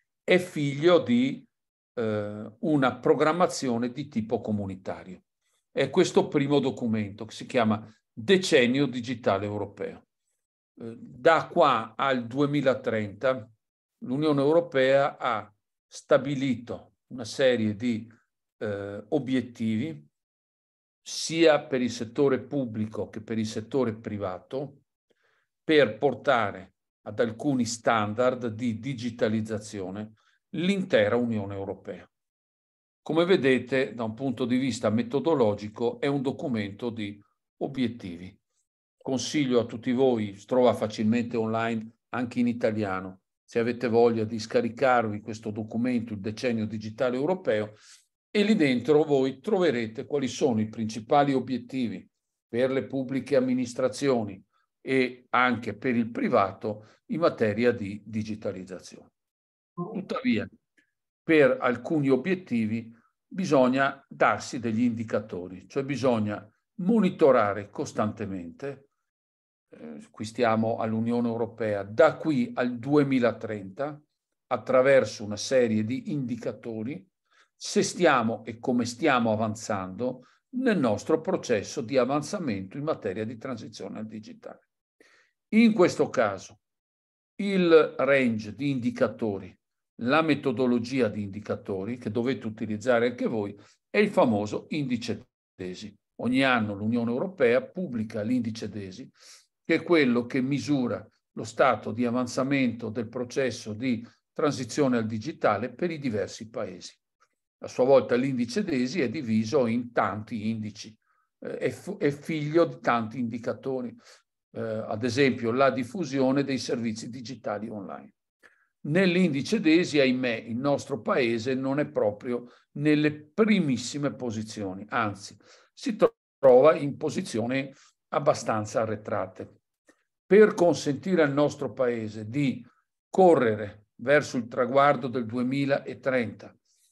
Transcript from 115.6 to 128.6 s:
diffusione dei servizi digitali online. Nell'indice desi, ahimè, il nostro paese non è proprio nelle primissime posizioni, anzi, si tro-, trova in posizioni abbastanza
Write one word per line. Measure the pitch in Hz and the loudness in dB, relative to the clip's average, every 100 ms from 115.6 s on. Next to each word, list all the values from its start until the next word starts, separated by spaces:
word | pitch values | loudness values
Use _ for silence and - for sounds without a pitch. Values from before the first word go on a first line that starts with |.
| 135 | 2
diffusione | 135 123 202 151 135 131 139 | 2 -4 -6 -4 0 2 2
dei | 139 131 | 0 -2
servizi | - 127 113 107 - | -4 -4 -4 -6 -8
digitali | 123 113 123 - 104 113 | -12 -12 -12 -8 -8 -8
online. | 107 87 71 71 _ _ _ _ _ _ _ | -10 -12 -14 -18 _ _ _ _ _ _ _
Nell'indice | - 165 190 175 180 139 113 165 | -2 2 4 4 2 2 -2 0
desi, | 156 165 - 147 | 4 4 4 4
ahimè, | 131 127 127 | 4 2 -2
il | 110 - 117 | -4 -6 -4
nostro | 143 139 - 131 | 0 0 -2 -6
paese | - 175 120 117 117 | -2 0 2 0 -2
non | 131 135 139 | -2 -2 -2
è | 147 | -2
proprio | 127 107 101 131 120 120 - _ 147 | 0 -2 -2 -4 -6 -8 -20 _ -4
nelle | 147 151 151 | 2 4 2
primissime | 151 - - 214 202 151 117 - 147 143 | -2 -6 0 2 4 2 0 -4 -4 -4
posizioni, | 110 123 107 110 - 98 95 107 | -4 -6 -6 -8 -8 -8 -8 -6
anzi, | 135 110 98 - - _ - _ | -2 -2 -4 -12 -20 _ -20 _
si | - 277 214 | -10 -8 2
tro-, | 165 - _ _ | 2 0 _ _
trova | 135 123 147 | 8 10 10
in | 170 143 117 | 6 2 -4
posizioni | 151 - 185 113 117 135 139 - _ _ _ | -4 -4 -4 -4 -2 -2 -4 -10 _ _ _
abbastanza | 156 147 123 - 113 | -2 2 0 0 -4